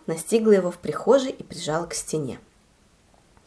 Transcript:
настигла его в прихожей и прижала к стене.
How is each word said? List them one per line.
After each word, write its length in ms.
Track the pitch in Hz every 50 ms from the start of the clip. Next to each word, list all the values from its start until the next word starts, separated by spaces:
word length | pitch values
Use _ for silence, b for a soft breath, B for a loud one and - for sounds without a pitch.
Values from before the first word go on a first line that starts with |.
| -
настигла 460 | - 160 165 - - 214 226 220 220
его 200 | 208 190 180 175
в 60 | 175 -
прихожей 540 | - - 147 - - 202 247 277 262 262
и 120 | 277 - -
прижала 420 | - - - - 147 151 165 170
к 80 | 165 -
стене. 460 | - - - - 156 143 127 101 - - _ _ _ _ _ _ _ _ _ _ _ _ _ _ _ _ _ _ _ _